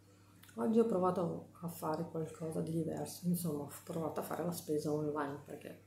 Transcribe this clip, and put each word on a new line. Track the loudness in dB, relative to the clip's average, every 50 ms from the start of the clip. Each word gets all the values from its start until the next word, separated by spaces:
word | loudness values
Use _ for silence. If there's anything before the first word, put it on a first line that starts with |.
| -20 -20 -20 -20 -20 -20 -20 -20 -20 -12 -4
Oggi | 0 2 6 8 8
ho | 8
provato | 8 6 4 4 4 4 4 2 0 -2 -4 -8 -12 -12 -8
a | -8 -8
fare | -6 -4 -2 -2 0 0 -2 -2
qualcosa | -2 -4 -4 -4 -6 -6 -6 -4 -2 -2
di | 0 0
diverso, | 0 0 0 0 -2 -4 -4 -6 -6 -2 2
insomma | 2 2 2 2 0 0 -2 -4
ho | -6 -10 -12 -10
provato | -6 -4 -2 -2 -2 -2 -4
a |
fare | -4 -4 -2 -2
la | 0 -2
spesa | -2 -2 -2 0 0 2 2 2
online | 2 2 2 0 0 0 -2 -2 -4 -8 -10
perché | -10 -12 -10 -10 -12 -14 -14 -18